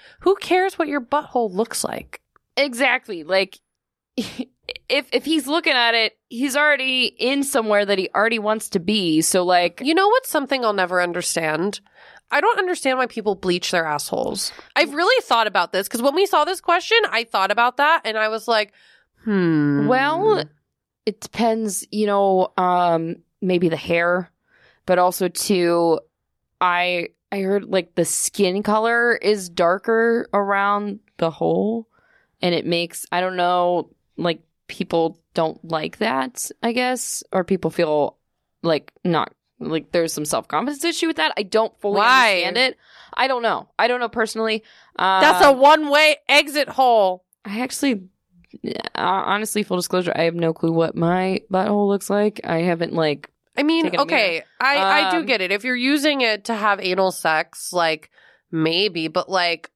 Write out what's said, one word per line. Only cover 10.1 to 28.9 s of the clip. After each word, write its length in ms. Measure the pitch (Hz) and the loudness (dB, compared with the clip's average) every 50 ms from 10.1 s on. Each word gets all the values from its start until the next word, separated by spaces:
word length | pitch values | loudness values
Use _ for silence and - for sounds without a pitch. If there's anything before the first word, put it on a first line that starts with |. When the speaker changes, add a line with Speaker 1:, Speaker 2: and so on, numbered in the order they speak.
| 453 523 508 - | 2 2 0 0
Speaker 1:
something 340 | - 311 277 254 285 262 240 | -2 -2 -2 0 -2 -2 0
I'll 80 | 220 202 | 0 0
never 280 | 196 185 170 185 180 180 | 0 0 0 0 0 0
understand? 760 | 175 170 180 170 - - 170 165 156 151 156 175 208 196 - - _ _ _ - - - - _ _ | 0 -2 -4 -4 -4 -4 -2 -2 -2 0 0 -2 -2 -4 -6 -12 _ _ _ -20 -20 -20 -20 _ _
I 100 | - 285 | -2 0
don't 180 | 330 440 453 - | 2 2 0 0
understand 400 | 381 359 359 - - 269 262 254 | -2 -2 -4 -2 -2 -2 0 0
why 80 | 254 | -2
people 280 | 247 - 220 202 214 196 | -2 -4 -4 -2 -2 -4
bleach 360 | 185 - 185 180 180 - - | -2 0 -2 -2 0 -2 -2
their 140 | - 175 165 | -2 0 0
assholes. 680 | 156 147 143 - - - - - - - - - - - - - - _ | 0 -2 -4 -4 -4 -4 -2 -2 -4 -4 -6 -6 -8 -10 -12 -20 -6 _
I've 180 | 269 302 294 277 | 0 0 0 0
really 280 | 302 349 415 523 494 - | 0 2 2 2 2 2
thought 220 | - 262 233 220 | 0 0 0 0
about 260 | 214 190 196 175 - - | 0 0 0 -2 0 -2
this, 160 | 185 196 - | -4 -4 -2
'cause 140 | - 226 233 | -4 -2 0
when 120 | 277 277 | 0 2
we 120 | 349 403 | 2 0
saw 180 | - - 311 302 | 2 2 2 2
this 160 | 320 381 - | 0 -2 -4
question, 380 | - - 339 370 - - 440 466 427 - | -2 0 0 0 0 2 2 2 2 2
I 140 | 208 226 233 | -2 -4 -4
thought 260 | - - 208 190 196 | -2 -2 0 0 0
about 260 | 208 233 233 247 247 - | 2 2 2 2 2 2
that, 240 | 285 302 330 320 - | 2 2 2 2 0
and 140 | 226 214 220 | -2 -2 -2
I 100 | 214 214 | -2 -2
was 180 | 220 226 214 - | -2 -4 -2 0
like, 240 | 226 214 208 202 _ _ _ _ _ _ _ _ _ _ _ | 0 0 0 -2 _ _ _ _ _ _ _ _ _ _ _
"Hmm." 640 | 226 208 196 180 165 160 151 147 147 143 143 143 | 0 0 2 2 2 2 2 2 2 2 2 2
Speaker 2:
Well, 580 | - 254 262 269 294 311 339 403 440 427 339 - - _ _ _ _ _ _ _ _ _ _ _ | 2 2 2 2 0 -2 0 2 2 2 0 -2 -6 _ _ _ _ _ _ _ _ _ _ _
it 160 | 220 208 - | -6 -6 -6
depends, 680 | - - - - 233 226 220 226 220 208 185 - - - - | -14 -12 -4 0 0 0 0 0 -2 -4 -6 -8 -10 -6 -4
you 140 | 208 214 | -2 0
know, 460 | 202 202 202 196 196 190 185 185 - - | 2 2 2 2 4 4 2 2 0 0
um, 600 | - 185 180 180 180 180 175 165 160 165 165 170 - _ _ _ _ | -2 0 2 2 2 2 2 2 0 -2 -4 -8 -12 _ _ _ _
maybe 280 | - 185 185 170 180 170 | -2 0 0 2 2 0
the 80 | 160 | 0
hair, 540 | 147 - - 170 170 170 175 175 185 180 - _ _ _ _ _ _ _ _ _ _ _ | -2 -2 -2 0 0 2 0 0 -2 -2 -6 _ _ _ _ _ _ _ _ _ _ _
but 120 | - 180 175 | 0 2 4
also, 300 | 180 180 175 - 190 175 | 4 2 2 0 -2 -2
too, 720 | 175 - - - 208 180 175 170 170 170 170 170 160 - - _ _ _ _ _ _ _ _ _ _ _ | -2 -4 -2 0 2 2 2 2 2 2 4 2 2 0 -2 _ _ _ _ _ _ _ _ _ _ _
I, 480 | 185 180 175 175 180 180 180 175 170 - - _ _ _ | 0 0 2 0 0 0 -2 -2 -4 -6 -12 _ _ _
I 100 | 202 202 | -6 -4
heard, 240 | 190 190 202 202 - | -2 0 0 -2 -2
like, 280 | - 190 190 175 - _ | -2 -2 -2 -2 -2 _
the 100 | - 170 | -2 -2
skin 580 | - - - - - - - 202 180 180 202 208 | -2 -2 -4 -4 -6 -2 0 0 0 0 0 0
color 500 | 208 208 214 220 233 | 0 0 0 2 2